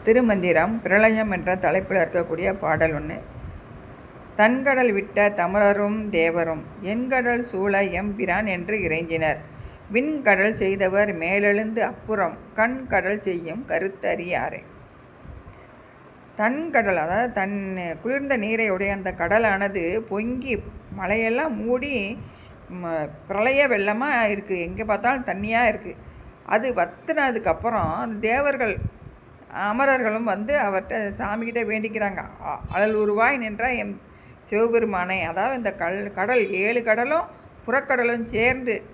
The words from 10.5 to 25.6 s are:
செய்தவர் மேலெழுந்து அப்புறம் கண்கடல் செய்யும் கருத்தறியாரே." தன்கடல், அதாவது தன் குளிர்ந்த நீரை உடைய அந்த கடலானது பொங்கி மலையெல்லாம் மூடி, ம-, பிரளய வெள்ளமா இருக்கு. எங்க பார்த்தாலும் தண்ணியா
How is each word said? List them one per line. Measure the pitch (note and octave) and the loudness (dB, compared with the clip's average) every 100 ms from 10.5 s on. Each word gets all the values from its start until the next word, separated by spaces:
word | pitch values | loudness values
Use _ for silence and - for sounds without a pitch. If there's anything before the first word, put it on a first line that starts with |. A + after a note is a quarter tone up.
செய்தவர் | A3 F#3+ G3 F#3+ G3 G#3 F3 | 2 0 2 2 2 0 0
மேலெழுந்து | E3 G3 G3+ G3+ A3 A3 | 0 2 2 2 0 -2
அப்புறம் | G#3+ - - G#3+ F3 - - - | -2 -4 -6 -2 -2 -2 -12 0
கண்கடல் | A3+ C4 B3+ G3+ F3+ G#3 | 0 0 -2 0 0 -2
செய்யும் | G3+ F3 E3 E3+ - | -2 -4 -6 -10 -4
கருத்தறியாரே." | D#3+ F#3+ F#3+ - E3 F3 D3+ B2+ - - - - - - - - - - - - - - - - - - - | -2 -2 -4 -4 -2 -2 -2 -2 -8 -14 -20 -20 -20 -20 -20 -18 -18 -18 -20 -20 -20 -20 -20 -20 -20 -20 -2
தன்கடல், | G#3+ C4+ E4 C#4 G3+ F3+ | 0 0 0 2 2 2
அதாவது | D#3 F#3+ B3 | 2 0 0
தன் | G#3 F#3+ G3+ F#3+ F#3 F3 D#3+ | -2 -2 -2 -4 -6 -6 -6
குளிர்ந்த | A3+ C4+ C#4 C4 | -4 -2 0 0
நீரை | G#3 A3 A3 | 0 0 0
உடைய | F#3 G3 | 0 0
அந்த | G3 F#3+ | -2 -4
கடலானது | F3+ E3+ G#3+ A3+ F#3+ G3 F#3+ E3+ G#3+ | -2 2 4 4 2 0 0 -2 -2
பொங்கி | A3 G3 A3+ B3+ C4 G#3 - - - G3 | -4 -4 -4 -6 -4 -6 -6 -16 -14 -8
மலையெல்லாம் | F#3 G#3+ A3+ A#3 D#4 G#3+ | -2 0 2 0 -2 -4
மூடி, | A3 B3 C#4+ C4 G3 A#3 - - - - - F3+ | -2 -2 0 -4 -4 -8 -14 -18 -20 -20 -14 -10
ம-, | E3+ E3 D3+ - - | -4 -4 -4 -10 -6
பிரளய | G3 A#3 C4+ C#4+ | 0 2 4 4
வெள்ளமா | A3 G3 G#3+ C#4+ C4 | 2 0 0 0 2
இருக்கு. | A3 G#3 G#3 F#3 | 2 0 -4 -4
எங்க | E3+ F#3 | -4 -6
பார்த்தாலும் | G#3+ G#3 A#3+ C4+ B3 | -2 0 2 0 -2
தண்ணியா | F#3 G#3 A3+ | -4 0 2